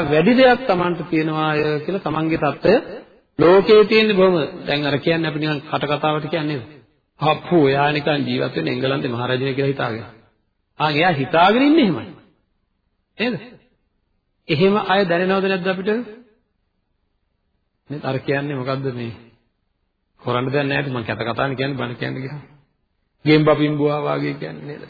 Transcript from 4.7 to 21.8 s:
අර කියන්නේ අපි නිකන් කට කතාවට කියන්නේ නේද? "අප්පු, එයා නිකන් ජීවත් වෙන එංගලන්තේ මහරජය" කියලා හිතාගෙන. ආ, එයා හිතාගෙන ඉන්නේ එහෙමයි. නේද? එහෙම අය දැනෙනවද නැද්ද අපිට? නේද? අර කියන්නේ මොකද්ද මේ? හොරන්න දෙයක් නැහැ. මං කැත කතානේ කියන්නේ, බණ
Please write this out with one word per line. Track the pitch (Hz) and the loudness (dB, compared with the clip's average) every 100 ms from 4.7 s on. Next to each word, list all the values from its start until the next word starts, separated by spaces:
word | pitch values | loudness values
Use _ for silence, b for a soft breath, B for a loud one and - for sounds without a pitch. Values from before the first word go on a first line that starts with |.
| 147 147 | -2 0
අර | 139 | 0
කියන්නේ | 165 165 160 | 0 0 -2
අපි | 151 | -2
නිකන් | 156 147 | -4 -4
කට | - 139 143 | -4 -4 -2
කතාවට | 147 156 151 151 | -2 0 -2 -2
කියන්නේ | 170 151 | -4 -4
නේද? | 143 110 - _ _ _ - | -6 -10 -20 _ _ _ -4
"අප්පු, | 151 151 - 175 | -2 -2 2 4
එයා | 139 139 147 | 4 4 0
නිකන් | 147 143 147 | 0 -2 -2
ජීවත් | 123 127 135 | -2 -2 -2
වෙන | 147 156 | -4 -4
එංගලන්තේ | 127 131 139 143 | -2 -2 -2 -4
මහරජය" | 117 123 127 135 | -4 -4 -2 -2
කියලා | 131 139 | -2 -2
හිතාගෙන. | 139 127 110 104 - _ _ _ _ _ - | -2 -4 -6 -12 -20 _ _ _ _ _ -4
ආ, | 151 | -2
එයා | 147 180 | 2 0
හිතාගෙන | 143 127 160 180 233 | 0 0 4 4 4
ඉන්නේ | 285 330 | 4 4
එහෙමයි. | 220 127 98 - _ _ _ _ _ _ _ _ _ - | 4 0 -8 -18 _ _ _ _ _ _ _ _ _ -6
නේද? | 233 196 247 226 _ _ _ _ _ _ _ _ - | -4 -4 -10 -20 _ _ _ _ _ _ _ _ -4
එහෙම | 151 190 208 | 2 2 2
අය | - 196 | 0 0
දැනෙනවද | 190 170 185 190 190 | 2 0 0 0 0
නැද්ද | 190 180 | -2 -4
අපිට? | 185 190 226 220 226 - _ _ _ _ _ _ _ _ _ _ _ _ _ _ _ - | -4 -2 -4 -6 -16 -20 _ _ _ _ _ _ _ _ _ _ _ _ _ _ _ -14
නේද? | 147 | -10
අර | 135 135 | -6 -6
කියන්නේ | - 139 143 139 | -2 -4 -2 -6
මොකද්ද | 127 135 135 | -4 -4 -6
මේ? | 120 117 - 117 _ _ _ _ _ _ _ _ _ | -6 -10 -12 -20 _ _ _ _ _ _ _ _ _
හොරන්න | - 120 131 | -4 -2 -2
දෙයක් | 143 139 | -2 -2
නැහැ. | 139 139 | -2 -4
මං | 123 | -6
කැත | 113 107 | -6 -6
කතානේ | 113 117 135 127 | -4 -2 -4 -2
කියන්නේ, | 135 | -6
බණ | 131 | -4